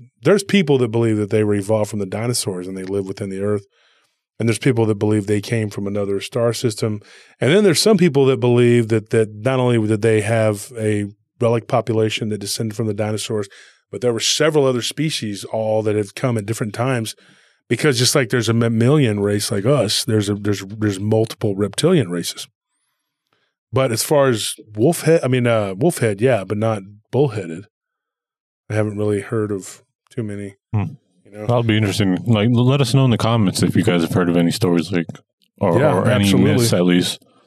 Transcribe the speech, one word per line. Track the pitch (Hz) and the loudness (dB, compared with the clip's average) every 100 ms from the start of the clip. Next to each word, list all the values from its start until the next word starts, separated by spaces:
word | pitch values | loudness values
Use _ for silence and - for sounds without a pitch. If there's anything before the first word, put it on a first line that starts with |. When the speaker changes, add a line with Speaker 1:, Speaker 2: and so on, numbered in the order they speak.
| 120 _ | -16 _
Speaker 1:
there's | 131 202 | 2 2
people | 202 202 151 135 | 2 0 2 2
that | 123 | 2
believe | 113 117 107 | 0 0 0
that | 104 | 0
they | 110 | 0
were | 107 104 | 2 0
evolved | 95 110 104 | 0 0 0
from | 107 | -4
the | 95 | -6
dinosaurs | 101 120 120 - 92 90 | -6 -4 -4 -4 -6 -8
and | 95 | -10
they | |
live | 92 101 95 | -6 -6 -6
within | 95 98 | -8 -8
the | 95 | -4
earth. | 101 104 - _ _ _ _ _ _ _ | -2 -2 -4 _ _ _ _ _ _ _
And | 113 | -2
there's | 110 | 0
people | 143 113 110 | 0 2 2
that | 104 | 2
believe | 107 107 101 | 2 0 0
they | 104 | -2
came | - 117 107 | -2 -4 -4
from | - 101 | -6 -6
another | 101 101 98 | -4 -4 -4
star | - 123 117 | -4 -2 -2
system. | 113 123 107 113 104 - - - _ | 0 -4 -2 -4 -4 -10 -20 -20 _
And | 120 | 2
then | 185 208 | 4 4
there's | 143 | 4
some | 208 208 | 4 4
people | 175 139 135 | 4 4 2
that | 131 | 4
believe | 123 120 120 120 110 | 2 4 6 4 4
that, | 113 107 | 0 0
that | 117 107 104 | 0 0 -2
not | 113 131 | -2 0
only | 123 120 107 | 2 2 2
did | 107 | 2
they | 113 110 | 2 2
have | 104 113 107 101 - 120 | 2 2 2 0 -6 -6
a | 107 104 101 104 _ _ | -2 -2 -4 -10 _ _
relic | 113 117 - | 0 0 0
population | 123 113 110 110 - 110 | -2 0 0 0 -2 -6
that | 104 | -6
descended | 101 - 113 104 | -8 -6 -6 -4
from | 110 | -6
the | |
dinosaurs, | 104 107 107 - 110 101 - - _ _ | -4 -4 -4 -6 -6 -6 -12 -20 _ _
but | 98 | -6
there | 120 | -2
were | 113 | -2
several | - - 151 156 135 | -2 0 2 2 2
other | 123 | 0
species | 110 - 156 - 110 98 | -4 -4 -4 -4 -6 -8
all | - 113 110 110 | -8 -6 -2 0
that | 107 104 | 0 -2
have | 101 - | -2 -4
come | 131 113 | -2 -2
at | 101 | -4
different | 113 110 | -6 -6
times | 104 127 127 110 - _ _ _ _ _ | -4 -2 -2 -4 -10 _ _ _ _ _
because | 123 156 120 | 0 2 2
just | 123 151 | 2 2
like | 123 | 0
there's | 127 110 | 0 0
a | |
mammalian | 117 117 113 117 151 123 104 | 2 2 2 4 4 2 2
race | 101 104 - | 0 -2 -2
like | 104 101 | -2 0
us, | 143 104 - - | 0 0 -2 0
there's | 107 101 | 0 0
a, | 104 | -2
there's, | 104 101 98 | -2 -4 -6
there's | 110 107 95 | -4 -4 -2
multiple | 104 110 110 - 110 95 | 0 0 0 -2 -4 -2
reptilian | 101 - 156 185 101 | -4 0 2 2 2
races. | 87 85 - - _ _ _ _ _ _ _ _ _ _ _ _ | -4 -6 -10 -16 _ _ _ _ _ _ _ _ _ _ _ _
But | 117 131 | -2 0
as | 113 | -2
far | - 147 135 | 0 2 4
as | 113 - - - 107 | 2 -4 -10 -14 0
wolf | 131 170 | 0 2
head, | 156 165 | 2 2
I | 127 | 2
mean, | 127 120 | 0 2
uh, | 113 101 95 | 2 0 0
wolf | 160 - | -2 0
head, | 117 98 | -2 0
yeah, | 127 113 | 2 0
but | 95 104 | -2 -2
not | 110 110 95 104 _ | -2 -2 -6 -20 _
bullheaded. | 117 147 107 87 82 104 _ _ _ _ _ _ _ _ _ _ | 0 0 -2 -8 -12 -14 _ _ _ _ _ _ _ _ _ _
I | |
haven't | 107 107 101 | -4 -2 -2
really | 104 104 | -2 -2
heard | - 113 104 | -4 -4 -4
of | 101 92 - _ _ _ | -6 -10 -18 _ _ _
too | - | -10
many, | 107 101 101 98 _ | -10 -10 -12 -16 _
Speaker 2:
Hmm. | 107 101 - _ _ _ | -4 -4 -8 _ _ _
Speaker 1:
you | |
know? | 104 | -10
Speaker 2:
That'll | 107 123 | -2 0
be | 117 107 | 2 2
interesting. | 107 90 98 92 90 | 2 0 0 0 0
Like, | 110 110 | 2 2
l-, | 120 123 | 4 2
let | 139 | 2
us | 123 | 2
know | 135 131 | 2 4
in | |
the | 110 | 2
comments | 107 117 98 - | 2 2 0 0
if | 90 - | 0 2
you | |
guys | 87 87 | 2 2
have | 80 | 0
heard | - 87 | 0 2
of | 87 | 2
any | 85 | 0
stories, | 82 92 87 82 | 0 0 0 0
like, | 92 82 - _ _ _ _ | -4 -6 -10 _ _ _ _
or, | 98 85 | 0 2
Speaker 1:
Yeah, | 143 - | 2 2
Speaker 2:
or | 104 | 2
any | 101 101 | 2 2
Speaker 1:
absolutely. | 95 98 104 | 4 4 2
Speaker 2:
myths, | 117 | 2
at | 104 90 | 2 4
least, | 90 87 - _ _ | 2 2 -4 _ _